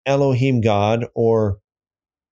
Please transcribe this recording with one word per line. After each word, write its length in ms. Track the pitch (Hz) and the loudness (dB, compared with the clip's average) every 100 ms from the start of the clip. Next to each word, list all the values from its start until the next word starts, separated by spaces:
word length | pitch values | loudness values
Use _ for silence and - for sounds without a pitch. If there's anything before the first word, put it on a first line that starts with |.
| 131 | -2
Elohim 560 | 139 139 123 135 123 | 0 0 0 0 0
God, 440 | 110 101 104 117 117 | 0 0 0 -2 -4
or 460 | - 113 113 107 98 _ _ _ _ _ _ _ | -4 0 0 -2 -4 _ _ _ _ _ _ _